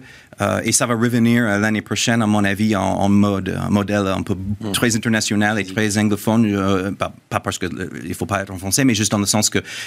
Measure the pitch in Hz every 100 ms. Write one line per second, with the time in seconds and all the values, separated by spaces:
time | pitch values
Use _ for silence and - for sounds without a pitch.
0 | - - - - 101 98 - - 123 117
1 | 117 120 117 120 117 101 107 107 - 104
2 | - 117 107 104 101 98 107 104 95 90
3 | 98 101 104 98 92 90 92 101 101 104
4 | 95 92 87 92 95 101 110 98 123 110
5 | 117 110 - 104 104 110 92 95 107 101
6 | 104 101 - 110 110 101 95 98 95 90
7 | 87 - - 107 - 85 92 - 87 65
8 | 69 92 85 101 98 95 98 95 135 107
9 | 104 104 101 110 107 101 - -